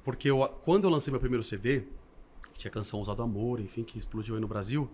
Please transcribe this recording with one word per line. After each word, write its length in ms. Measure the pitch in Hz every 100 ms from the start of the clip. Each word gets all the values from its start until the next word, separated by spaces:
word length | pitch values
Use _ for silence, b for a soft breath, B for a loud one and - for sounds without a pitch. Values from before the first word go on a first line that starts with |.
porque 260 | - 120 139
eu, 80 | 135 135 -
quando 220 | - 190
eu 60 | 190
lancei 200 | 156 139
meu 100 | 131
primeiro 240 | 127 123
C 120 | 107 101
D, 260 | 113 139 - - - - - - -
que 80 | -
tinha 100 | -
a 20 |
canção 240 | 110 104 104
Ousado 240 | 101 101
Amor, 380 | 120 101 120 120
enfim, 220 | 98 -
que 140 | 113 113
explodiu 360 | - 113 107
aí 60 | 110
no 80 | 107
Brasil, 420 | 107 98 143 135